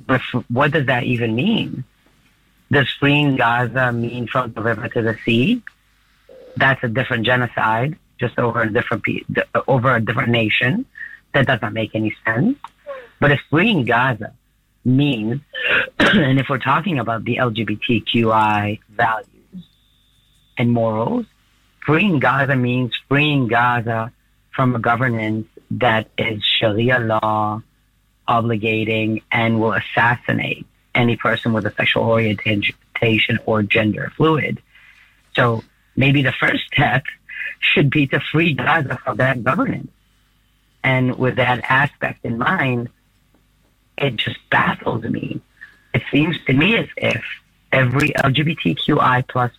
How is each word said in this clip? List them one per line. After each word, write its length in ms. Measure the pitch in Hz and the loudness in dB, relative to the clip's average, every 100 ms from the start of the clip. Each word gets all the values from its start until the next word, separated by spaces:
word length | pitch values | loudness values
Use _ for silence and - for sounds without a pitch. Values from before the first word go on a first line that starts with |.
| - | -2
but 140 | 131 | -2
f-, 240 | - 123 - | -2 -6 -2
what 220 | 123 147 | 0 2
does 160 | 156 127 | 2 0
that 160 | 123 | -2
even 320 | 123 120 117 | 0 -2 0
mean? 480 | 113 185 214 - - - _ _ _ _ _ _ _ _ | 0 0 0 -2 -8 -12 _ _ _ _ _ _ _ _
Does 200 | 139 127 - | 0 0 0
freeing 360 | 143 147 147 131 | 2 4 2 2
Gaza 540 | 117 120 123 127 127 | 2 2 0 0 0
mean 360 | 117 117 123 113 | 0 -4 -6 -4
from 260 | 131 117 | -4 -4
the 80 | 117 | -4
river 260 | 110 107 113 | -4 -2 -4
to 140 | 123 | -2
the 160 | 113 110 | -2 -2
sea? 380 | - 117 151 247 - - _ _ _ _ _ - - - | 0 2 2 0 -4 -20 _ _ _ _ _ -20 -12 0
That's 280 | 135 131 | 2 2
a 40 | 123 | 0
different 360 | 113 123 117 | -2 -2 -2
genocide, 720 | 113 123 120 - 110 113 139 - _ - | 0 0 0 0 0 0 -2 -4 _ -6
just 180 | 120 - | -4 0
over 220 | 120 113 | 0 0
a 100 | 110 | 0
different 340 | 110 - 113 | 0 -2 -2
pe-, 200 | - 90 - | -4 -6 -4
d-, 80 | - - - - | -4 -2 -2 2
over 280 | 135 127 | 2 4
a 60 | 117 | 2
different 260 | 110 120 123 | 0 0 0
nation. 560 | 120 107 - 123 196 269 - - - _ | 0 0 0 0 0 -4 -12 -16 -16 _
That 140 | 143 131 | 0 2
does 160 | 127 | 0
not 100 | 110 | -2
make 220 | 110 107 | -4 -4
any 200 | 110 107 - 104 | -2 -2 -2 -2
sense. 320 | 113 202 285 - _ 571 539 - _ | 0 2 0 -6 _ -16 -16 -18 _
But 120 | 143 | 0
if 100 | 139 - | 0 0
freeing 380 | 151 220 185 117 | 2 2 2 2
Gaza 480 | 117 131 110 104 - _ _ _ _ | 2 2 -2 -8 -16 _ _ _ _
means, 560 | 123 131 143 117 107 139 - - - | 0 2 2 0 -4 -6 -8 -8 -2
<clears throat> 280 | - - - | -2 -2 0
and 400 | - 202 139 135 | 2 4 4 2
if 120 | 127 | 0
we're 80 | 135 | -2
talking 400 | 131 151 190 147 | 0 0 0 -2
about 260 | 113 113 | -2 -4
the 140 | 101 120 | -4 -2
L 120 | 123 | -2
G 140 | 110 | -2
B 120 | 104 104 | -4 -4
T 260 | - 113 | -2 -2
Q 280 | - 120 113 | 0 0 2
I 480 | 110 107 104 104 107 _ | 4 4 2 -2 -6 _
values 760 | 104 117 110 - _ _ 185 - _ _ _ _ _ _ _ _ - | -2 -2 -2 -8 _ _ -20 -20 _ _ _ _ _ _ _ _ -2
and 120 | 120 | 0
morals, 540 | 120 113 110 117 247 220 _ _ _ _ _ | 2 2 0 -2 -2 -6 _ _ _ _ _
freeing 380 | - 156 202 156 | 0 2 2 2
Gaza 380 | 123 135 135 131 | 2 0 0 0
means 360 | 123 123 123 - - | 0 0 -2 -6 -2
freeing 400 | 139 151 143 117 | 0 2 2 2
Gaza 640 | 117 123 120 113 113 113 - _ _ _ | 2 2 0 -2 -4 -6 -12 _ _ _
from 200 | - 127 | -2 0
a 40 | 123 | 0
governance 680 | 123 117 131 113 107 110 107 - - | 0 0 0 -2 -2 -4 -6 -14 -10
that 400 | 107 120 110 107 - | -2 2 0 -2 -4
is 260 | 110 107 | -4 -2
Sharia 540 | - - 110 104 120 127 | -2 0 0 2 2 2
law 640 | 113 110 110 107 107 107 - _ _ _ _ _ - | 0 0 0 0 0 -4 -10 _ _ _ _ _ 0
obligating 920 | 117 117 110 110 110 110 110 110 110 - | 0 2 0 0 0 0 0 0 -2 -4
and 260 | 120 113 113 | -2 2 2
will 140 | 110 | 2
assassinate 920 | 98 - - 117 120 - 57 - - - _ _ | 0 -2 0 2 0 -2 -4 -4 -8 -12 _ _
any 220 | 131 120 110 | 0 0 0
person 380 | 113 113 120 | -2 -2 0
with 100 | 110 | -2
a 80 | 101 | -2
sexual 300 | - - 117 | -2 0 0
orientation 1300 | 113 113 110 104 - 104 - - _ - 113 110 - 113 - | 2 2 2 0 -2 -2 -2 -6 _ -2 2 2 2 -2 0
or 160 | 110 | 0
gender 500 | 101 117 107 98 87 - | 2 2 2 -2 -6 0
fluid. 440 | 156 156 - - - _ - _ _ _ _ | 2 2 0 -6 -12 _ -20 _ _ _ _
So 280 | - 120 113 - _ _ - | 0 0 0 -6 _ _ 0
maybe 260 | 139 139 | 2 4
the 100 | 131 | 2
first 340 | - - 285 - | 0 -2 -2 -2
step 380 | - 139 127 - - - - - - | 0 2 0 -2 -10 -16 -12 -12 -4
should 280 | - - 143 | 0 2 2
be 180 | 151 139 | 2 0
to 120 | 156 | -2
free 320 | - 151 170 | 0 0 2
Gaza 460 | 131 123 170 123 127 | 0 0 0 -2 -6
from 140 | - 120 | -6 0
that 240 | 131 127 | 0 0
governance. 460 | 117 175 254 135 - _ _ _ _ _ _ _ _ _ | 0 0 0 -4 -10 _ _ _ _ _ _ _ _ _
And 340 | 127 131 127 - | -2 2 0 0
with 200 | 127 113 | 0 0
that 240 | 123 120 - | 0 0 0
aspect 540 | 131 143 - 131 120 | 0 0 -2 -8 -6
in 120 | 120 117 | -6 -4
mind, 540 | 127 185 135 120 120 - _ _ _ _ _ _ _ _ _ - | -2 0 0 -2 -4 -12 _ _ _ _ _ _ _ _ _ -4
it 200 | 139 110 | -2 -2
just 220 | - - _ | -6 -8 _
baffles 540 | - - - - 113 | 0 0 -2 -4 -4
me. 360 | 107 - - - - _ - _ _ | -4 -6 -6 -10 -14 _ -20 _ _
It 80 | 127 - | -4 0
seems 260 | 143 160 156 | 2 2 0
to 80 | - | 0
me 240 | 135 180 226 | 2 4 2
as 120 | 143 - | -2 -4
if 260 | 113 113 - - _ _ _ | -4 -4 -6 -14 _ _ _
every 420 | 131 127 131 151 - | 2 2 2 0 2
L 140 | 139 | 0
G 120 | 127 | 2
B 120 | 156 | 0
T 200 | 156 175 | 0 -2
Q 260 | 143 - 147 | 0 2 2
I 220 | 131 127 | 2 2
plus 300 | - 127 120 | 0 -2 -2